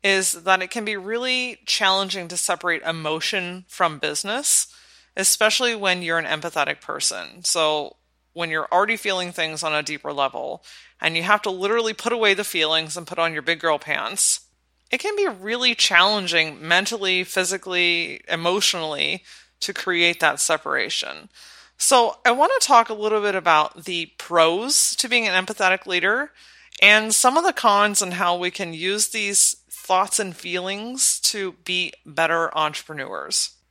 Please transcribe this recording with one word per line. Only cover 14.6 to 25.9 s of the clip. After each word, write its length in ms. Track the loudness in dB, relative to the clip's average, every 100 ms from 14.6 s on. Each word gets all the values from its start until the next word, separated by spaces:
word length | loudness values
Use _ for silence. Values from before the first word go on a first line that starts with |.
| _ _ _
it 80 | -4
can 180 | -2 0
be 100 | -2
really 480 | -2 -6 0 0
challenging 920 | 2 4 6 4 2 0 0 0 -6 2
mentally, 580 | 2 2 -2 0 0
physically, 960 | 0 -2 -2 -4 -4 0 2 0 -4 -10 -6
emotionally 960 | -2 0 2 0 0 -4 -2 -4 -4 -10 -20 _ _
to 120 | -8
create 480 | -6 -2 2 2 4
that 180 | 0 2
separation. 920 | -2 -2 -2 -2 -2 -4 -8 -12 -18 -20 -20 -20 -20 _
So 380 | 4 4 4 2
I 80 | 0
want 200 | 4 4 2
to 60 | 6
talk 220 | 6 6
a 60 |
little 260 | -2 0 0
bit 140 | 0
about 500 | 0 4 4 4 -4
the 220 | -8 -6 -8 -12
pros 760 | 0 4 4 4 0 0 0 -2
to 120 | 0
being 180 | 0 2
an 200 | 0 -2
empathetic 400 | 0 2 2
leader 440 | 0